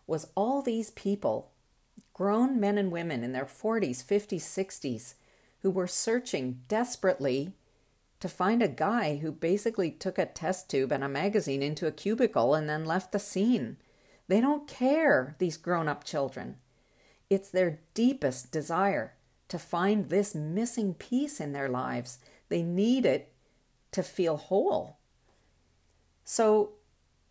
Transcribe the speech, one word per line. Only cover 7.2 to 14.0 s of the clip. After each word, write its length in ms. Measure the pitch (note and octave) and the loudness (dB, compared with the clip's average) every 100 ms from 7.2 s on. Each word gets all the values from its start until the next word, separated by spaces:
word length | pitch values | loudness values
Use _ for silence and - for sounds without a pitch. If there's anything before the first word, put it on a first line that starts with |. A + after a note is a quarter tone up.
| C#3 C3 E3 - _ _ _ _ _ _ | 2 0 -2 -10 _ _ _ _ _ _
to 80 | F3 | -8
find 340 | - F#3 A#3 | 0 2 4
a 60 | G3 | 2
guy 480 | B2+ D#3+ A#3+ E3 D3 | 2 0 2 0 -2
who 160 | D#3 | -4
basically 580 | - E3+ G3+ A#3 A3+ E3 | -2 0 2 0 0 -2
took 280 | - F#3+ F#3+ | -2 -4 -2
a 80 | E3 | -4
test 420 | - D#3+ F#3+ - | -4 -4 -4 -2
tube 240 | C#3 C3 | 0 0
and 100 | C#3 | 0
a 60 | C#3 | -2
magazine 540 | C#3 G3 G#3 D#3 C#3 | -2 0 0 0 0
into 240 | C#3+ D3+ E3 | -2 -2 -4
a 60 | |
cubicle 640 | - G3 A3+ B3 C3+ A#2+ | -2 -2 2 2 4 4
and 140 | D#3 D3+ | 4 0
then 160 | D3+ | -4
left 280 | D#3+ F3+ - | -2 -2 -2
the 60 | - | -4
scene. 600 | - F#3+ A3 A#3 B2+ - _ _ | -2 0 2 2 0 -8 _ _